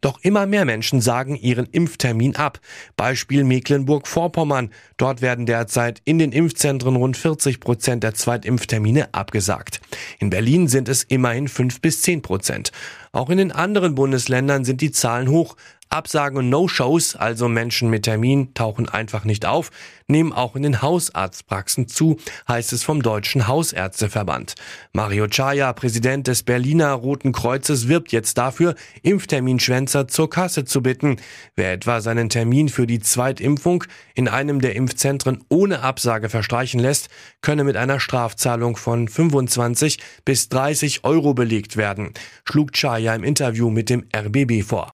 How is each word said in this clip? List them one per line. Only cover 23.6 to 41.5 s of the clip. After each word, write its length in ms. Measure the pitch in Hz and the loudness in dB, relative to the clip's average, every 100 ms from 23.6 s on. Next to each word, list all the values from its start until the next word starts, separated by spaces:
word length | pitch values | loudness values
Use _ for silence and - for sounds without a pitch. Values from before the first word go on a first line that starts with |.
| 165 - 95 - 104 110 92 65 - - - - - | 0 -4 -6 -4 -4 -2 -4 -4 -8 -14 -16 -20 -8
Mario 340 | - 107 101 107 | -4 -2 0 0
Chaya, 440 | - 135 143 135 | 0 0 0 0
Präsident 520 | 120 127 117 123 139 131 | 0 -2 0 0 0 0
des 160 | 120 | -2
Berliner 500 | - 123 127 160 151 | 0 0 2 4 4
Roten 400 | 131 123 139 139 | 2 -2 -2 -2
Kreuzes, 560 | 120 120 135 - 139 117 | 0 0 -2 0 0 2
wirbt 240 | 165 170 | 0 2
jetzt 260 | 117 - - | -2 0 0
dafür, 340 | 123 - 170 156 - - | -2 2 2 2 -10 -4
Impfterminschwänzer 1040 | - 196 - 143 127 127 - 127 139 143 135 | 0 0 0 0 2 2 2 0 0 0 0
zur 220 | - 156 | 0 0
Kasse 360 | 170 180 160 131 | 0 -2 -2 -2
zu 160 | 139 | 0
bitten. 360 | 127 127 147 123 - - - - | 0 0 0 -2 -6 -20 -12 -4
Wer 180 | 95 | -2
etwa 280 | 92 120 120 | -2 -2 -2
seinen 280 | 107 117 113 | 0 0 0
Termin 380 | 120 113 131 151 | 0 2 4 2
für 200 | 127 120 | 0 0
die 120 | 117 | 0
Zweitimpfung 840 | - 123 127 - 123 147 175 180 - - - - | 0 0 0 -2 -2 0 2 0 -2 -18 -10 -2
in 120 | 127 | 0
einem 340 | 117 147 143 | 0 0 0
der 140 | 127 104 | 0 0
Impfzentren 680 | 127 - 139 139 - 123 _ | -2 0 -2 0 -2 -4 _
ohne 340 | 156 202 160 | 2 2 0
Absage 460 | 131 131 120 110 107 | -2 -2 -2 0 -2
verstreichen 500 | 113 104 120 127 123 | -2 -2 -2 -2 0
lässt, 300 | 123 143 - - - _ | 2 0 -4 -18 -20 _
könne 220 | - 151 | -2 0
mit 140 | 139 107 | 0 0
einer 220 | 127 139 | 0 -2
Strafzahlung 760 | - 127 117 - 131 120 120 113 | -2 -2 -2 -2 -2 0 -2 -2
von 320 | - 117 117 | -2 -2 -2
fünfundzwanzig 920 | - 165 143 123 120 120 120 151 - - - - | 0 2 2 0 0 0 0 0 -2 -10 -8 -2
bis 240 | 135 - | 0 0
dreißig 540 | 127 139 147 151 - | -2 0 -2 -2 -2
Euro 320 | 123 160 147 127 | 2 2 2 2
belegt 420 | 120 | 2